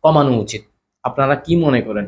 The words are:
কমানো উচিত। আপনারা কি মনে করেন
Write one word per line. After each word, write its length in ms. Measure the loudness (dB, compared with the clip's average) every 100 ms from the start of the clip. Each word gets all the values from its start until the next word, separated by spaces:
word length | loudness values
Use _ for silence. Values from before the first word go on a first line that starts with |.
কমানো 360 | 4 2 2 0
উচিত। 220 | -2 -10 -14 _ _ _
আপনারা 320 | -8 -2 -2 -2
কি 200 | 0 0
মনে 260 | 2 0
করেন 260 | -2 -6